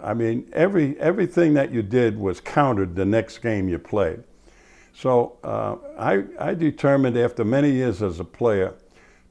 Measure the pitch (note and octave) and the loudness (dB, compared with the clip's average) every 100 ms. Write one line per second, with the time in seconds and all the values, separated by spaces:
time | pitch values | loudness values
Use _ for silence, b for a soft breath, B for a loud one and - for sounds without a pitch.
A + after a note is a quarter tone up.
0 | - A2+ A2+ A#2 - - F3 G3+ C#3+ C#3+ | -6 -2 0 -2 -4 0 2 2 0 0
1 | D3+ G3 F3 - E3+ D3 C#3 A#2+ G2+ B2 | -2 0 0 2 4 4 2 -2 0 2
2 | A#2 G#2 G2 F2+ - - C#3+ A2 F#2 F2 | 2 0 -4 -4 -4 0 2 2 -2 0
3 | F#2+ A2+ A2 - A#2 G#2 F#2+ E2 - G#2+ | 0 2 0 -6 -4 -2 -2 -4 -4 -2
4 | F2 D#2+ - b b b b b b - | -2 -2 -14 b b b b b b -6
5 | C3 B2 A#2+ - - A2 G#2+ G2+ - - | 2 2 2 -4 -6 -4 -4 -6 -12 -6
6 | A#2+ G3 - - D#3 F#3 D#3+ D3 C#3+ C#3 | 0 0 -2 -8 -6 -2 -2 0 2 4
7 | C3 A#2+ A#2+ - G#2+ C3+ D3 C3 B2+ F#2+ | 2 2 0 0 0 2 2 2 0 0
8 | G#2 E2 F2+ - A#2 G2+ F#2 - _ b | -2 -4 -10 -2 0 2 0 -4 _ b
9 | b b b | b b b